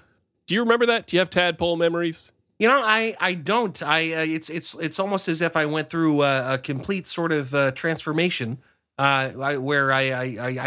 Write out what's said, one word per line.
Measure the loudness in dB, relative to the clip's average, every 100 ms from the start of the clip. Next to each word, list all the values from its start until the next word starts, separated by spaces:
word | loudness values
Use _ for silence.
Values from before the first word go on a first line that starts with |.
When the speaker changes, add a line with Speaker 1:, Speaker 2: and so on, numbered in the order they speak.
| _ _ _ _ -4
Speaker 1:
Do | 0
you |
remember | 2 2 4
that? | 0 0
Do | 0
you |
have | 2
tadpole | 2 0 0 -2 2
memories? | 0 0 -4 -6 -14 _ _ 0
Speaker 2:
You | 4
know, | 4
I, | 4 2 0 -2
I | -2
don't. | -2 0 0 0 -4
I, | 0 0 2
uh, | -2
it's, | -2 -2 -4
it's, | -8 -8 -6
it's | -6 -2
almost | -2 -2 -2
as | 0
if | 0 0
I | 0
went | 0 -2
through, | 0 2 4
uh, | 4 2 0
a | -4
complete | -2 -6 -4 -6 -4
sort | -4 0
of, | 0 0
uh, | 0 0
transformation. | 0 -4 -4 -2 0 0 0 -4 -6 _ _ _ 0
Uh, | 2 2 0 -4
I, | -4 -2
where | 0 2 4
I, | 2 2
I, | 0 -4 -4
I, | -4 -4